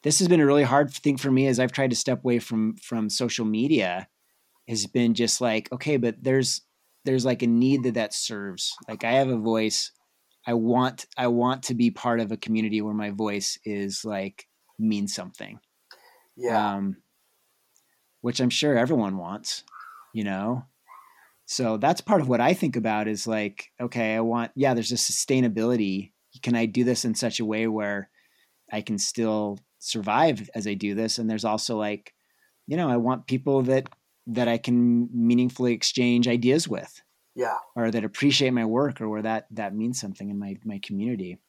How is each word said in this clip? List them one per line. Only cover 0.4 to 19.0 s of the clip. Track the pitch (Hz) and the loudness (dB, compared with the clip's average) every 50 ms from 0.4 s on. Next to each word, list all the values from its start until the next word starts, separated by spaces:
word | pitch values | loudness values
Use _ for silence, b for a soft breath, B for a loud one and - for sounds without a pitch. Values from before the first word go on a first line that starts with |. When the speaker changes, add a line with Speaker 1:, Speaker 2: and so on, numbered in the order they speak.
Speaker 1:
a | 151 | 8
really | 139 143 147 143 | 6 6 6 6
hard | 120 131 143 147 135 - | 6 4 4 4 2 -2
thing | - - 151 139 | -2 0 0 0
for | 131 135 139 | 2 2 2
me | 131 131 135 | 4 4 4
as | 135 127 113 | 4 4 2
I've | 127 123 - | 2 0 0
tried | - 135 131 | 0 0 0
to | 120 | 0
step | 113 - - 127 - - | 0 0 -2 -2 0 0
away | 131 120 120 | 0 0 0
from, | 113 - 117 110 110 110 107 | 0 -2 -2 0 0 0 -2
from | - - - 117 113 107 107 | -6 -10 -8 -4 -4 -4 -2
social | - - 131 120 - - 117 | -2 -2 -2 -2 -2 -2 -2
media, | 107 107 110 120 143 160 127 98 90 87 92 - _ _ _ _ _ _ _ _ _ _ _ _ - | -2 0 0 2 2 2 2 2 0 -2 -4 -6 _ _ _ _ _ _ _ _ _ _ _ _ -8
has | 117 107 101 | -6 -6 -6
been | - _ 131 120 117 113 | -2 _ 2 2 2 4
just | 110 120 113 - - | 2 2 0 0 0
like, | 127 120 110 110 113 - 131 | 0 0 0 0 -4 -6 -10
okay, | 127 - 151 151 | -8 -2 0 0
but | 135 120 120 110 - - | 2 2 0 -2 -2 -2
there's, | 135 131 135 131 131 - - _ _ _ _ _ _ _ _ _ | 0 2 2 2 0 -2 -6 _ _ _ _ _ _ _ _ _
there's, | 139 131 131 117 | 0 0 0 2
like, | 131 123 - 127 | 0 0 0 2
a | |
need | 117 117 117 123 131 139 135 120 | 2 4 4 4 4 4 2 2
that | 127 110 | 0 0
that | 117 110 107 - | -2 -4 -4 -4
serves. | - - - 113 104 101 98 92 87 - - - - - | -6 -6 -6 -6 -8 -8 -10 -8 -6 -6 -6 -6 -8 -14
Like, | - 110 101 - | -14 -12 -6 -2
I | 113 120 | 2 2
have | 135 139 131 | 4 4 2
a | 127 | 0
voice. | 113 107 113 113 113 110 110 - - - - _ _ _ _ _ _ _ _ _ _ _ | 0 0 0 0 2 0 0 -2 -2 -4 -6 _ _ _ _ _ _ _ _ _ _ _
I | - 120 | -2 -2
want, | 117 113 113 120 127 127 131 127 - - _ - | 0 2 2 4 4 2 0 -2 -6 -18 _ -6
I | - 127 | -2 0
want | 123 120 117 120 123 131 135 - | 2 2 2 2 2 0 -2 -4
to | - 127 | -6 0
be | 113 120 117 | 2 2 2
part | 101 - - 123 117 117 | 2 0 -2 0 0 0
of | 113 101 | 0 -2
a | 113 | -4
community | 104 - - 110 110 110 107 104 107 | -8 -4 -2 0 0 0 0 0 -2
where | 107 107 104 | -2 -2 -4
my | 107 107 104 | -4 -4 -4
voice | 101 98 110 107 101 101 95 - - - _ | -4 -4 -4 -2 -2 -4 -4 -6 -8 -8 _
is, | 110 104 101 101 98 95 - - | -8 -6 -4 -4 -6 -6 -8 -8
like, | 110 104 98 95 98 - - - _ _ _ _ _ _ - | -6 -6 -4 -6 -6 -8 -14 -20 _ _ _ _ _ _ -2
means | 110 110 107 101 101 101 - | 0 0 2 0 -2 -4 -4
something. | - 92 90 - - 104 - 104 113 _ _ _ _ _ _ b b b b b b b b _ | -8 -10 -12 -14 -16 -16 -16 -16 -18 _ _ _ _ _ _ b b b b b b b b _
Speaker 2:
Yeah. | - 123 120 117 110 107 104 101 | -6 -4 0 0 2 0 0 -2
Speaker 1:
Um, | 98 98 98 95 - _ _ _ _ _ _ _ _ _ _ _ _ _ _ _ _ _ _ _ _ _ _ _ _ | -2 -2 -4 -4 -6 _ _ _ _ _ _ _ _ _ _ _ _ _ _ _ _ _ _ _ _ _ _ _ _
which | - 120 120 - | -6 -4 -2 2
I'm | 131 123 | 0 2
sure | 117 - - 151 139 117 | 2 2 2 4 4 4
everyone | 120 127 139 127 | 4 4 2 2